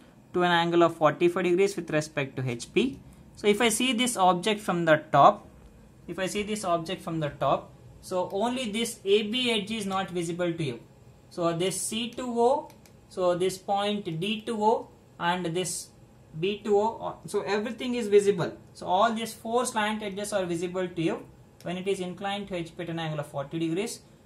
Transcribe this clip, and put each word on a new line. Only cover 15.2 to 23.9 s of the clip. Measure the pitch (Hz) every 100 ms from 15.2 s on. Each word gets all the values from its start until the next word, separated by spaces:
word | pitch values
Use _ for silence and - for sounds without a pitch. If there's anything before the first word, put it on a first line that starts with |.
| 170 180 170
this | 165 185 - - - - - - 156
B | 185 208
two | 226 202
O, | 220 220
uh, | 175 - -
so | 208
everything | - 208 220 233 254 240
is | 208
visible. | 202 196 180 - - -
So | - 170
all | 185 226
these | 226 226
four | - 226 233 233
slant | 226 208 214
edges | 208 190 208
are | 208 180
visible | 165 175 185 180
to | 170
you | 160 254 - - - -
when | 160 175
it | 185
is | 190
inclined | 180 180 196 202 202
to | 180
H | 165 -
P |
at | 170
an | 165
angle | 160 151
of | 143
forty | 143 139 165
degrees, | 165 165 233